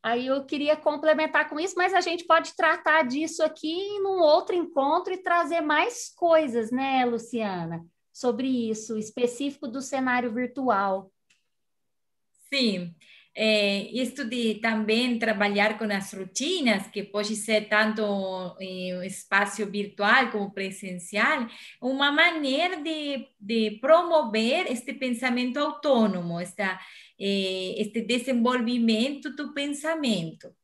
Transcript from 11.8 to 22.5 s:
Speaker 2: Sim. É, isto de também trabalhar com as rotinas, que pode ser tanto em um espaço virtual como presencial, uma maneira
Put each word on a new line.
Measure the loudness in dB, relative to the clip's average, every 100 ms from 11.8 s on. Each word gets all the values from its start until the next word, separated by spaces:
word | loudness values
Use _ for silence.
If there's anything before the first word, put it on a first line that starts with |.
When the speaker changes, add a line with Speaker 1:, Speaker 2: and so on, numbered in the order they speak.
| _ _ _ _ _ _ -6
Speaker 2:
Sim. | 0 0 0 -6 -14 _ -20 _ -2
É, | 2 2 2 0 -4
isto | -4 -4 -4
de | -6 -2 0 0
também | -2 0 2 2 2 0
trabalhar | 0 0 0 2 2 0
com | -2
as | -4 -4
rotinas, | -10 -8 -6 -2 0 2 0 -2
que | -8
pode | -4 -4 -2
ser | -4 0 0 2
tanto | 2 2 0 -2 -2 -2 -6 -8 -10
em | -10 -8 -8 -6
um |
espaço | -8 -12 0 0 0 -2 -4
virtual | -4 -6 -2 4 4 4
como | -2 -4
presencial, | -6 -8 -8 -10 -10 -6 0 2 0 -4 -10 -20 -8
uma | -4 0 2
maneira | 4 4 2 -2